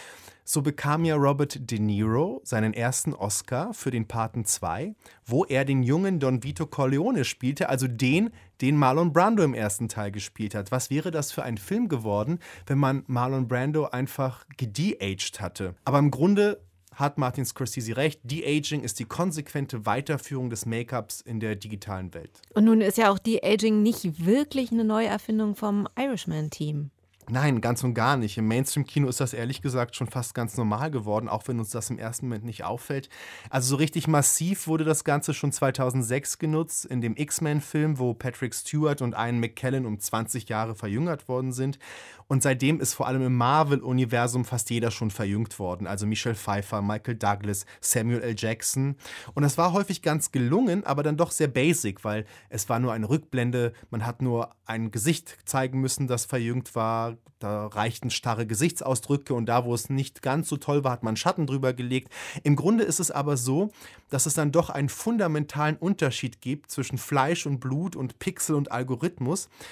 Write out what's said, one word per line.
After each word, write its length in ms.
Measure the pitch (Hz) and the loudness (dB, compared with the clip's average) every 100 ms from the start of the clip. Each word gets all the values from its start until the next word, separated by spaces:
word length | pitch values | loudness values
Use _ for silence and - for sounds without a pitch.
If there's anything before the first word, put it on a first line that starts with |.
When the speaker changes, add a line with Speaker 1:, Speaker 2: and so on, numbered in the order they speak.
| - - - - | -18 -20 -20 -14
Speaker 1:
So 200 | - 156 | -2 0
bekam 420 | 143 143 143 151 | 0 0 0 2
ja 100 | 165 | 4
Robert 560 | 151 139 143 143 139 123 | 6 4 4 0 -4 -4
De 80 | 110 | 0
Niro 640 | 107 101 110 117 180 262 | 2 4 2 2 0 -4
seinen 320 | - 110 110 | -2 0 0
ersten 380 | 107 120 131 156 | 0 0 0 -4
Oscar 600 | - 101 - - 127 202 | -2 -2 -2 -2 -4 -4
für 200 | - 135 | -6 -4
den 160 | 120 107 | -2 -2
Paten 360 | 117 110 120 | -2 -2 -4
zwei, 520 | 104 - 85 92 185 - - - | -4 -2 -4 -4 -6 -10 -18 -16
wo 200 | - 123 | -2 0
er 200 | - 135 | 2 2
den 200 | 135 135 | 2 2
jungen 340 | 123 156 196 180 | 4 2 2 2
Don 240 | 135 127 | 2 0
Vito 240 | 135 - 160 | -2 -6 -4
Corleone 580 | - 135 135 214 220 | 0 2 2 2 0
spielte, 440 | 123 - 127 143 180 | -2 -2 -2 0 0
also 180 | 135 127 | 0 0
den, 440 | 113 127 160 233 - - - | 2 4 4 2 -4 -20 -2
den 160 | 131 147 | 2 6
Marlon 360 | 135 156 175 | 6 4 4
Brando 320 | 156 196 220 | 6 6 6
im 100 | 151 | 4
ersten 340 | 117 107 - 110 | 2 -2 -2 -4
Teil 220 | - 101 | -4 -6
gespielt 460 | 101 - - 104 104 | -6 -10 -6 -4 -4
hat. 160 | 101 | -2
Was 180 | 127 - | -2 -2
wäre 220 | 139 180 | -2 -2
das 180 | 160 147 | -2 -4
für 140 | - | -6
ein 120 | 123 107 | -6 -6
Film 320 | - 208 226 | -2 -2 0
geworden, 520 | 135 110 101 117 175 - - - | 0 0 0 0 -2 -6 -10 0
wenn 120 | 139 | 2
man 260 | 135 135 - | 4 2 -2
Marlon 400 | 120 127 135 123 | -2 0 0 0
Brando 380 | 123 139 151 | 0 0 0
einfach 600 | 143 - 135 - 135 117 - - | 0 -2 -4 -2 -4 -4 -14 -8
gede-aged 840 | 117 104 190 - 98 95 - - | -6 -2 -2 0 -2 -4 -6 -6
hatte? 360 | 95 - 92 85 | -8 -6 -8 -6
Aber 160 | - 143 | 2 4
im 100 | 147 | 4
Grunde 500 | 123 180 202 208 202 - _ _ - | 4 4 4 4 0 -10 _ _ -2
hat 200 | 143 147 | -2 0
Martin 280 | 127 139 | -2 -2
Scorsese 520 | 127 - 127 135 113 113 | -6 -4 -6 -6 -4 0
recht, 220 | 151 - | 0 -2
De-Aging 560 | 120 156 139 151 147 147 | -8 -4 0 0 0 -4
ist 180 | 123 - | -4 -6
die 60 | |
konsequente 840 | 117 - 185 151 143 147 139 117 107 | -4 -2 -2 -2 -6 -4 -4 -4 -2
Weiterführung 640 | 120 131 143 - 135 123 | -2 -2 -4 -4 -4 -4
des 160 | 113 117 | -4 -4
Make-ups 540 | 113 120 123 107 - | -4 -2 -4 -6 -10
in 180 | - 113 | -8 -4
der 160 | 110 | -2
digitalen 580 | 101 107 104 107 95 92 | -4 -8 -10 -8 -6 -8
Welt. 280 | 85 - - - | -10 -16 -20 -2
Speaker 2:
Und 100 | - | 4
nun 160 | 220 220 | 8 8
ist 180 | 202 233 | 6 4
ja 140 | 214 | 4
auch 80 | 196 | 4
De-Aging 600 | 226 220 185 214 220 214 | 2 0 2 4 4 4
nicht 440 | 208 220 175 156 170 | 4 2 -2 0 4
wirklich 460 | 254 294 269 247 | 4 2 -2 0
eine 120 | 233 | 2
Neuerfindung 720 | 220 214 220 208 - 220 214 | 2 2 2 -2 0 0 0
vom 320 | 196 208 202 - - | 0 0 0 -2 -2
Irishman-Team. 960 | 269 214 - 156 151 - 151 147 143 - _ _ - | -2 -2 -2 -4 -4 -4 -4 -4 -6 -12 _ _ -4
Speaker 1:
Nein, 280 | 123 147 120 | 2 4 4
ganz 240 | 117 120 | 2 2
und 100 | 127 | 0
gar 220 | 117 120 139 | 2 4 4
nicht. 220 | 107 113 | 0 0
Im 100 | 110 | 2
Mainstream-Kino 580 | 117 139 147 139 147 135 | 2 2 0 0 2 2
ist 140 | - | 2
das 140 | 131 | -2
ehrlich 280 | 117 120 135 | -2 -4 -4
gesagt 320 | 139 123 120 | -2 0 -2
schon 140 | - 117 | -2 -4
fast 260 | 131 120 | -4 -4
ganz 220 | - 117 - | -2 -2 0
normal 340 | 110 107 160 | 0 2 0
geworden, 380 | 135 104 107 107 | -2 0 0 0
auch 180 | 110 - | -4 -2
wenn 140 | 117 | -4
uns 100 | 110 | -4
das 180 | 117 - | -6 -6
im 80 | 113 | -6
ersten 300 | 113 - 123 | -6 -6 -6
Moment 180 | 110 | -6
nicht 200 | 113 - | -8 -8
auffällt. 440 | 85 120 - 139 - - - - - | -6 -6 -6 -6 -8 -14 -18 -18 -4
Also 180 | 131 127 | 0 2
so 80 | 135 | 2
richtig 320 | 156 170 156 | 2 0 4
massiv 580 | 147 135 - 170 196 160 | 4 4 2 0 -2 0
wurde 160 | 160 | 2
das 220 | 156 147 | 2 2
Ganze 280 | - 143 - | 2 0 0
schon 200 | 143 143 | -2 -2
zweitausendsechs 840 | - 139 127 127 131 113 131 - - | 2 0 2 0 0 0 -2 -2 -4
genutzt, 480 | 156 156 160 - - | 0 0 -2 -4 -4
in 140 | 127 | -2
dem 140 | 113 | -2
X-Men-Film, 840 | 110 151 - 156 147 - 151 151 139 | -2 -4 -2 0 0 0 0 0 2
wo 140 | 127 | 0
Patrick 380 | 113 127 - 120 | 0 -4 -4 -6
Stewart 480 | - - 151 151 139 | -6 -4 0 2 2
und 120 | 120 | -2
Ian 260 | 110 117 120 | -2 0 0
McKellen 480 | 113 - 131 131 120 | -2 -2 -2 -2 -2
um 140 | 104 | -6
zwanzig 480 | - 110 110 123 - | -4 -2 -2 -4 -4
Jahre 260 | 110 113 | -4 -4
verjüngert 540 | 104 107 107 170 147 - | -6 -4 -2 -2 -4 -4
worden 240 | 127 131 | -4 -2
sind. 260 | 123 135 139 - - - - - | -2 -4 -4 -12 -18 -18 -12 0
Und 180 | 135 | 2
seitdem 360 | 139 127 135 160 | 4 2 2 2
ist 140 | 131 | 0
vor 140 | - 123 | -2 0
allem 140 | 131 | 2
im 140 | 127 123 | 2 4
Marvel-Universum 1080 | 120 151 147 139 127 127 120 120 123 127 | 4 4 4 2 2 2 2 2 2 0
fast 260 | 120 120 - | -2 -4 -2
jeder 220 | 117 117 | 0 0
schon 180 | - 110 | 0 -2
verjüngt 480 | - 101 104 113 - | -2 -2 0 -2 -4
worden. 300 | 92 90 92 | -6 -6 -6
Also 180 | 101 104 | -4 -2
Michelle 300 | 110 120 110 | -2 -2 -2
Pfeiffer, 440 | - 101 98 107 | -2 -2 -2 -2
Michael 360 | 101 107 - 117 | -2 -2 -4 -2
Douglas, 480 | 104 101 101 101 - - | 0 0 -2 -4 -8 -6
Samuel 420 | - 120 113 120 | -2 0 2 0
L. 120 | 120 107 | -2 -2
Jackson. 600 | 110 113 - 135 139 139 - - - | -2 -2 -2 0 -2 -2 -10 -16 -6
Und 80 | - | 0
das 160 | 147 165 | 2 4
war 140 | 175 | 2
häufig 300 | 190 196 180 | 2 0 -2
ganz 280 | 160 156 - | 0 0 0
gelungen, 540 | 131 120 185 254 185 | 0 2 4 4 2
aber 180 | - 139 | 0 0
dann 140 | 151 156 | 2 2
doch 160 | 165 | 0
sehr 160 | - 147 | 0 0
basic, 560 | 127 147 160 107 95 | 2 2 2 -2 -4
weil 200 | 107 107 107 - - | -4 -4 -6 -14 -10
es 200 | 113 - | -6 -2
war 100 | 117 | 0
nur 140 | 123 | 0
eine 160 | 113 107 | 0 0
Rückblende. 640 | 135 - 127 120 123 120 - - | 0 0 -2 0 0 -2 -4 -8
Man 160 | 117 117 | -6 -4
hat 160 | 120 | -2
nur 320 | 127 117 117 _ | 0 0 -4 _
ein 280 | - 113 113 | -6 -4 -4
Gesicht 460 | 107 135 - - - | -2 0 0 -4 -14
zeigen 360 | - 135 131 131 | -4 0 0 0
müssen, 260 | 131 - 131 | 0 0 0
das 180 | 123 | -2
verjüngt 520 | - 131 117 123 123 117 | -2 -2 0 -2 -4 -2
war. 400 | 113 113 117 117 _ - | 0 0 -2 -8 _ -10
Da 260 | 104 104 107 | -6 -4 -4
reichten 440 | 104 113 120 120 | -2 -2 -2 -4
starre 360 | - 123 113 110 | -2 -2 0 -2
Gesichtsausdrücke 840 | 110 165 - 127 127 - 143 - | 0 0 0 -2 -2 0 -2 0
und 140 | 123 117 | -2 2
da, 180 | 120 | 2
wo 100 | 120 | 2
es 140 | 120 - | 0 0
nicht 320 | 135 135 - | -2 -2 -4
ganz 280 | 131 147 - | -2 0 0
so 100 | 143 | -4
toll 260 | - 143 | 0 2
war, 80 | 131 | 2
hat 100 | 120 | 0
man 140 | 117 110 | -2 0
Schatten 300 | 170 190 143 | 0 0 0
drüber 260 | 135 131 | 0 0
gelegt. 400 | 123 123 127 - - - - | 0 0 -2 -4 -12 -12 0
Im 120 | 147 | 2
Grunde 300 | 139 160 226 | 4 6 4
ist 160 | - 160 | 4 0
es 100 | 170 | -2
aber 280 | 143 143 135 | -2 0 0
so, 340 | 123 147 208 - - - - | 2 0 0 -4 -20 -20 -4
dass 160 | 135 156 | -2 0
es 80 | |
dann 180 | 160 147 | 2 4
doch 160 | 156 160 | 4 2
einen 220 | 143 139 | 0 -2
fundamentalen 840 | - 220 226 175 151 147 147 151 156 | -2 0 2 2 0 -2 0 0 0
Unterschied 680 | 175 202 143 - 123 - | 0 2 0 0 -6 -6
gibt 280 | 127 147 - | -6 -6 -6
zwischen 280 | - - 131 | -6 -4 -6
Fleisch 480 | - 143 139 175 151 | 0 2 2 0 -2
und 120 | 135 | -4
Blut 380 | 131 143 185 - | -2 -2 -4 -4
und 220 | 127 - | -6 -6
Pixel 360 | 190 185 - | -6 -4 0
und 160 | 147 139 | 0 0
Algorithmus. 760 | 120 127 123 175 - 127 190 - - - | -2 -2 -2 -2 -2 -2 -2 -6 -16 -18